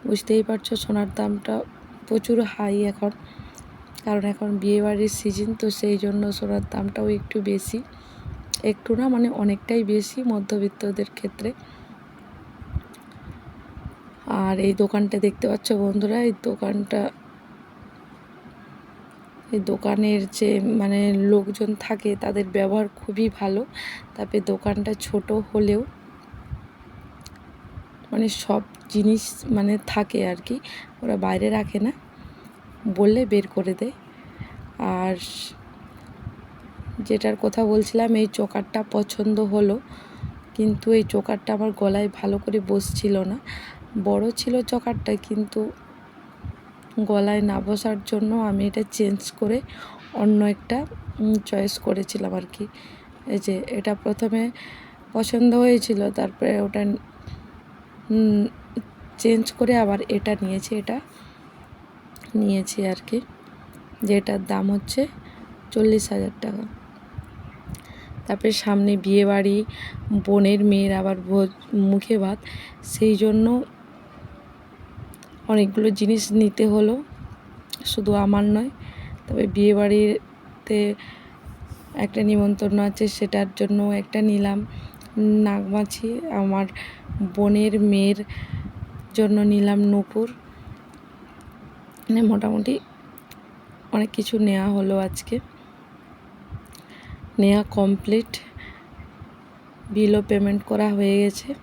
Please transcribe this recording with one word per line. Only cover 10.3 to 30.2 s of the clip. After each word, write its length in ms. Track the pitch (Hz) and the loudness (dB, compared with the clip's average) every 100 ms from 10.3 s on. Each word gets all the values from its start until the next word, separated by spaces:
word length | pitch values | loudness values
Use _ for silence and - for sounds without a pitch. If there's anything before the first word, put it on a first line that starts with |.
| 208 196 208 196 - 208 196 202 - | -2 -2 -2 -2 -4 -6 -4 -6 -8
ক্ষেত্রে। 340 | 202 - 208 262 - - - - - - - - - - - - - - - - - - - - - - - - - - - 196 | -12 -8 -8 -8 -18 -20 -20 -20 -20 -20 -20 -20 -20 -20 -10 -10 -10 -20 -20 -20 -20 -18 -20 -20 -20 -18 -18 -18 -20 -20 -6 -2
আর 180 | 190 190 | 0 2
এই 140 | 196 | 2
দোকানটা 440 | 196 202 208 202 202 | 2 2 2 0 2
দেখতে 260 | 202 196 - | 0 0 -2
পাচ্ছ 200 | 214 - | -2 0
বন্ধুরা, 440 | 208 196 196 202 226 | 0 2 0 0 2
এই 120 | 240 196 | 0 0
দোকানটা, 580 | 233 202 202 202 196 214 202 - - - - - - - - - - - - - - - - - - - - - - - - | -4 -4 -2 -2 -2 -2 -4 -8 -20 -20 -20 -20 -20 -20 -20 -20 -20 -20 -20 -20 -20 -20 -20 -20 -20 -20 -20 -20 -20 -20 -6
এই 100 | 214 190 | -4 -2
দোকানের 560 | 196 - 208 214 208 196 | -2 0 2 2 2 -2
যে 180 | - 208 208 196 220 | 0 2 2 2 0
মানে 220 | 196 202 202 196 196 | 2 2 2 2 4
লোকজন 440 | 208 196 202 214 208 | 4 2 -4 -4 -4
থাকে 280 | - 208 214 196 | -4 -4 -2 -2
তাদের 300 | - 202 190 | -2 -2 -2
ব্যবহার 360 | 196 196 208 208 - | 0 0 0 -2 -6
খুবই 320 | - 202 226 | -10 -2 -2
ভালো। 320 | - 202 190 262 - - - - | 0 -4 -2 -6 -10 -14 -14 -16
তারপরে 280 | - 202 208 196 | -12 -4 -2 -2
দোকানটা 460 | 190 208 202 208 208 | -2 0 -2 -2 -6
ছোট 280 | - 202 - 214 208 | -2 -4 0 -4 0
হলেও 360 | 214 208 208 262 - - - - - - - - - - - - - - - - - - - - - - | 0 2 2 -2 -12 -20 -20 -20 -20 -14 -14 -14 -20 -20 -20 -20 -20 -20 -20 -20 -20 -20 -18 -20 -20 -6
মানে 200 | 220 220 - | -2 -2 -2
সব 240 | - 208 208 - - | -2 -2 -2 -18 -4
জিনিস 340 | 214 208 220 - - - | 2 4 4 0 -12 -2
মানে 240 | 214 202 208 - | 2 2 0 -2
থাকে 320 | 214 202 - | -2 -2 0